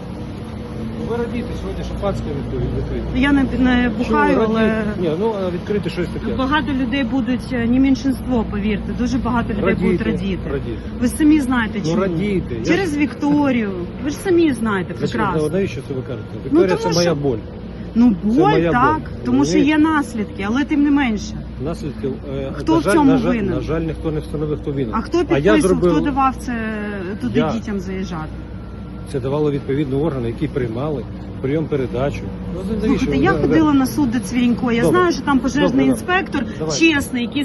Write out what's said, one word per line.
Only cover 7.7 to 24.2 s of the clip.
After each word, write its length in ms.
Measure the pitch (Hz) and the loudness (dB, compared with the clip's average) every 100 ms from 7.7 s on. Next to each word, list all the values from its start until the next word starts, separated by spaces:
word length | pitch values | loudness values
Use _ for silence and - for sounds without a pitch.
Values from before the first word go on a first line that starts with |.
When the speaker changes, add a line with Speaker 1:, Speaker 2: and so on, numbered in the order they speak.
| 254 | 4
Speaker 2:
меншинство, 640 | 269 262 277 254 254 247 214 | 4 2 0 -2 0 0 0
повірте. 420 | 202 202 202 - 202 | -2 -2 -2 -4 -4
Дуже 200 | 240 254 | -2 0
багато 300 | 226 240 226 | 0 -2 -2
людей 200 | 208 180 | 0 0
будуть 280 | 190 185 175 | 2 2 2
Speaker 1:
Радійте, 20 | |
Speaker 2:
радіти. 460 | 214 185 196 185 156 | 0 -2 -2 -4 -4
Speaker 1:
радійте. 280 | 135 120 110 - - | -4 -4 -8 -8 -2
Speaker 2:
Ви 80 | 240 | -2
самі 320 | - 302 311 | 4 6 6
знаєте, 380 | 247 254 214 214 | 6 2 0 -2
Speaker 1:
Ну, 60 | 156 | 0
Speaker 2:
чому. 120 | 165 | 2
Speaker 1:
радійте. 520 | 196 165 202 190 - | 2 0 0 0 -2
Я 100 | 117 | -4
Speaker 2:
Через 320 | 113 349 381 294 | 0 2 2 0
Вікторію. 720 | 294 - 294 294 285 247 208 185 180 - | -2 0 0 2 4 2 0 -4 -8 -6
Ви 60 | 262 | -6
ж 60 | 294 | -4
самі 360 | 392 339 330 | 2 4 4
знаєте 420 | 233 220 196 175 156 | 2 0 -2 -2 -4
Speaker 1:
Зачем? 200 | - 226 | -2 0
Speaker 2:
прекрасно. 280 | 208 165 151 | 0 2 0
Speaker 1:
Навіщо 320 | 180 196 123 131 | 0 -2 -4 -6
це 60 | |
ви 80 | 135 | -6
кажете? 240 | 120 120 - | -6 -8 -8
Speaker 2:
Ну, 60 | - | -10
Speaker 1:
Вікторія, 320 | 139 294 - 427 | 0 4 4 4
Speaker 2:
тому 160 | 453 | 2
Speaker 1:
це 40 | 170 | 2
моя 120 | 175 | 2
Speaker 2:
що 40 | |
Speaker 1:
боль. 240 | 151 143 113 - - - - - | 2 0 -2 -6 -12 -12 -12 -4
Speaker 2:
Ну, 160 | 226 247 180 | 4 4 4
Speaker 1:
Це 60 | 196 | 2
Speaker 2:
боль, 220 | 254 381 | 4 6
Speaker 1:
моя 200 | 427 339 | 6 4
Speaker 2:
так, 260 | 254 269 311 | 4 4 2
Speaker 1:
боль. 240 | - - | -4 -6
Speaker 2:
тому 200 | 233 254 | 0 2
що 140 | 285 330 | 4 4
Speaker 1:
Ні. 60 | |
Speaker 2:
є 140 | 277 302 | 4 4
наслідки, 680 | 311 302 285 226 202 - 196 | 4 4 0 -4 -6 -4 -4
але 160 | 247 | -2
тим 180 | 294 294 | 0 2
не 60 | 294 | 4
менше. 440 | 285 262 208 - - - - | 4 2 0 -4 -8 -10 -8
Speaker 1:
Наслідки, 440 | 131 165 160 - 139 135 143 | -6 -6 -6 -6 -6 -6 -6
е, 180 | 135 135 | -6 -6
Speaker 2:
Хто 180 | 143 143 | -6 2
Speaker 1:
на 60 | 165 | 2
Speaker 2:
в 40 | |
Speaker 1:
жаль, 100 | 180 | 4
Speaker 2:
цьому 180 | 254 277 | 6 6
Speaker 1:
на 60 | 185 | 6
жаль, 100 | 226 | 2
Speaker 2:
винен? 260 | 233 190 | 0 0
Speaker 1:
на 60 | 170 | -2
жаль, 200 | 170 160 | -2 -2
ніхто 300 | 160 151 160 | -2 -4 -4
не 80 | 151 | -4